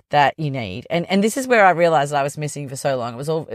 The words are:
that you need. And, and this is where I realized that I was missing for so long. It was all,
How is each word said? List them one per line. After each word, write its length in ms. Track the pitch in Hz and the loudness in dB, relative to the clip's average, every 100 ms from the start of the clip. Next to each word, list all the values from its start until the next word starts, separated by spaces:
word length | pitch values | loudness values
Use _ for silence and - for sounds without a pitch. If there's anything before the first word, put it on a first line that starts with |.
| _ | _
that 300 | 147 143 - | 2 2 2
you 100 | 151 | -6
need. 380 | 135 107 92 - | -6 -8 -10 -6
And, 160 | 170 - | -4 -2
and 140 | 196 | 0
this 140 | 208 240 | 0 -2
is 120 | 262 | 0
where 180 | 240 190 | 4 6
I 60 | |
realized 420 | 165 175 160 143 | 6 4 4 2
that 60 | 147 | 0
I 40 | |
was 140 | 143 147 | -2 -4
missing 320 | 151 147 143 | -8 -8 -10
for 80 | 131 | -6
so 200 | 147 131 | -4 -2
long. 160 | 120 | -4
It 40 | 120 | -6
was 120 | 147 | -6
all, 180 | 160 147 | -6 -6